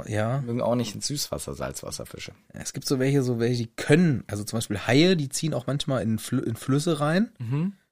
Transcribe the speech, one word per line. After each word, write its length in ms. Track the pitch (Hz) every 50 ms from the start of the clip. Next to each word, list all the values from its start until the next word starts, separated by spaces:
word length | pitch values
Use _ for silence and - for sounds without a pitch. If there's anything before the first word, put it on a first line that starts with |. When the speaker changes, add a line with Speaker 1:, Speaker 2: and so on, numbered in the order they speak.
| - -
Speaker 1:
ja. 320 | 110 104 107 113 127 139
Speaker 2:
Mögen 200 | 131 120 117 123
auch 140 | - 113 120
nicht 200 | 123 117 107 -
ins 120 | - - -
Süßwasser, 460 | 143 143 - - - 78 - - 71
Salzwasserfische. 760 | 64 65 65 67 - - - - - - - - - - - - - _ _ -
Speaker 1:
Ja, 80 | -
es 100 | - - -
gibt 140 | 139 - -
so 120 | 147 127
welche, 220 | 127 139 139 143
so 160 | 127 127 123 113
welche, 240 | 117 120 123 120 117
die 80 | - -
können, 480 | - - - 151 175 180 165 131 - - -
also 160 | - 104 104
zum 120 | - - 117
Beispiel 220 | 117 - 104 98 - -
Haie, 280 | 120 139 165 185 190 160
die 120 | 143 135
ziehen 240 | - - - 156 -
auch 140 | 123 - -
manchmal 340 | 135 143 - - 135 120 90
in 140 | 110 110 104
Flü-, 240 | - - 123 127 -
in 120 | - 113
Flüsse 440 | - - - 131 143 151 175 160 139
rein. 320 | 147 147 165 190 226 - - -
Speaker 2:
Mhm. 340 | 123 110 131 147 170 196 196 - _ _